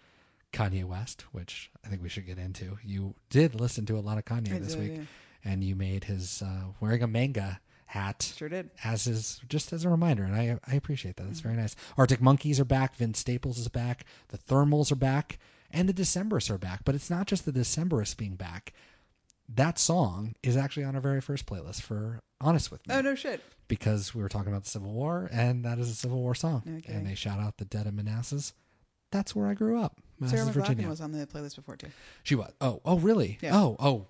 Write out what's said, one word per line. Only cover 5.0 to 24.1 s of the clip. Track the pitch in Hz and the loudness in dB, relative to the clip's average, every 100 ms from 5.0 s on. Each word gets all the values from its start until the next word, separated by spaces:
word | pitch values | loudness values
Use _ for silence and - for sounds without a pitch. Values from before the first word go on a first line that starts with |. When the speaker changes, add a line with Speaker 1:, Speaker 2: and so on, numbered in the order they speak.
| 151 - - _ 101 | -10 -16 -20 _ -4
Speaker 1:
and | 95 | -2
you | 95 95 | 0 -2
made | 95 95 | -2 -4
his, | - 98 92 - | -4 -4 -4 -6
uh, | 98 95 95 95 | -6 -6 -8 -4
wearing | 107 117 | 0 2
a | 117 | 2
manga | 113 135 120 98 95 _ _ - | 2 0 0 -2 -6 _ _ -10
hat | 104 98 101 - - | -4 -4 -4 -6 -6
Speaker 2:
Sure | 151 | -6
did. | 180 170 - | -6 -8 -8
Speaker 1:
as | 113 113 123 | -4 -2 0
his, | 110 110 - 123 | -2 -4 -8 -4
just | 151 - | -4 -4
as | 165 | -2
a | 175 | 2
reminder, | 165 170 117 95 | 4 4 4 2
and | 104 | 2
I, | 117 117 - | 0 -2 0
I | 139 | 0
appreciate | - 139 92 - | 0 -4 -4 -8
that. | |
That's | 95 85 | -8 -6
Speaker 2:
Mm-hmm. | 113 | -4
Speaker 1:
very | 113 | -2
nice. | 107 - - - | -2 -4 -2 4
Arctic | 127 127 | 6 8
Monkeys | 127 139 151 135 | 8 8 6 2
are | 131 | 4
back. | 135 135 - | 4 2 0
Vince | 117 107 | -2 0
Staples | - 123 135 120 | -2 -2 -2 -4
is | 117 | -4
back. | 120 120 123 - - _ | -2 -2 -4 -10 -20 _
The | - | -10
Thermals | - 135 147 147 147 | 2 4 6 6 4
are | 139 | 4
back. | 131 139 - - - - _ | 4 2 0 -6 -16 -20 _
And | 160 185 | 0 2
the | |
Decemberists | 185 175 180 208 190 - | 2 2 0 2 0 0
are | 98 | -2
back. | 90 92 - | -4 -4 0
But | 139 | 0
it's | - | 0
not | 170 196 | -2 0
just | 185 | -2
the | - | 0
Decemberists | 131 120 - 175 139 104 - | 0 0 0 0 0 0 -4
being | 104 92 | -6 -6
back. | 90 85 - - - _ _ _ _ _ - | -8 -10 -14 -20 -20 _ _ _ _ _ -4
That | 113 156 175 | 2 2 4
song | - 170 123 87 110 110 | 4 4 4 0 -6 -4
is | 131 123 | 2 2
actually | 139 - 139 | 2 -2 -2
on | 135 | 0
our | |
very | 139 139 | 0 0
first | - 143 - | 0 -4 -6
playlist | 98 82 - | -8 -8 -8
for | - 104 110 117 - - | -6 -4 -4 -6 -12 -2
Honest | 139 165 - | 2 4 2
With | 69 - | -6 -2
Me. | 262 | 0
Speaker 2:
Oh, | |
no | 269 269 | 2 0
shit. | 294 180 - _ - | -4 -6 -10 _ -4
Speaker 1:
Because | 110 - 107 95 | -2 0 0 -2